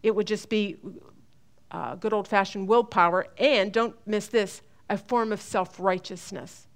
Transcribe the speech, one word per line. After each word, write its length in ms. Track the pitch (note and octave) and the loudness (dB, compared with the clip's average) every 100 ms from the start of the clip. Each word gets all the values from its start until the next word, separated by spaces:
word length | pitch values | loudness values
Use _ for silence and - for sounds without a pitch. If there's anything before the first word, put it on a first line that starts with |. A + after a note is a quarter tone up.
It 100 | A3 | 2
would 140 | G#3 G#3 | 0 -2
just 220 | G#3+ - | -4 -2
be, 280 | G#3+ G3+ - - - - - - - - - - | -2 -2 -6 -14 -16 -20 -20 -20 -20 -20 -20 -14
uh, 240 | E3+ B2 F3+ | -10 -8 -6
good 180 | G#3+ | -2
old-fashioned 540 | G#3+ G3 G#3 F#3+ G3+ F#3+ | -2 2 0 2 -4 2
willpower, 580 | A#3 A3+ - E3+ F3+ - - | 2 4 4 4 4 -2 0
and, 340 | C4 B3+ G3 | 4 4 2
don't 240 | A3+ A#3 - - | 0 -2 -4 -4
miss 220 | G#3 G#3 | -4 0
this, 340 | A#3 G3 - - - - | 0 0 -6 -20 -20 -6
a 100 | G3+ | -6
form 340 | - A#3+ A3 | 0 0 0
of 100 | G#3 | -4
self-righteousness. 1300 | - G#3 F#3 - F#3 F#3 - F3+ - D#3+ C3+ - - | -2 -2 -2 0 0 0 -4 -14 -12 -14 -14 -20 -20